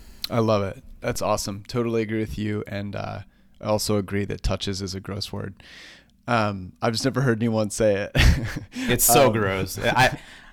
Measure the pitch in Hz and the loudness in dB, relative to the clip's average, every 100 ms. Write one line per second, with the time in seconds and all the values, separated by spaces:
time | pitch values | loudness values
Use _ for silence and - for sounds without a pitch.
0 | - - - 120 110 104 98 - - - | -20 -12 -4 0 2 2 0 -6 -16 -8
1 | 120 - 92 104 - 101 101 123 117 113 | -6 -2 0 0 -2 -8 -6 -2 0 0
2 | 107 110 107 - 107 104 - 101 101 104 | 0 -2 -4 -4 -4 -4 -6 -6 -6 -6
3 | 104 104 - _ _ - 107 107 - 104 | -8 -10 -14 _ _ -8 -2 0 2 0
4 | 92 101 101 98 - 92 - 92 98 95 | 0 -4 -4 -4 -2 -2 -4 -4 -6 -8
5 | 95 98 - 101 104 - - - - - | -8 -8 -8 -8 -10 -14 -20 -20 -20 -20
6 | _ _ - 117 104 98 90 - 117 113 | _ _ -2 0 0 -4 -10 -4 -2 0
7 | 135 127 135 113 117 110 107 - 110 98 | 0 2 2 2 2 2 0 2 2 2
8 | 101 - - - 110 - - 247 254 123 | 0 6 6 6 0 -8 -10 -6 -2 2
9 | - 147 131 110 98 95 92 - 117 120 | 4 6 6 4 0 0 -4 -2 0 4
10 | 127 147 - - - | 2 2 -10 -20 -20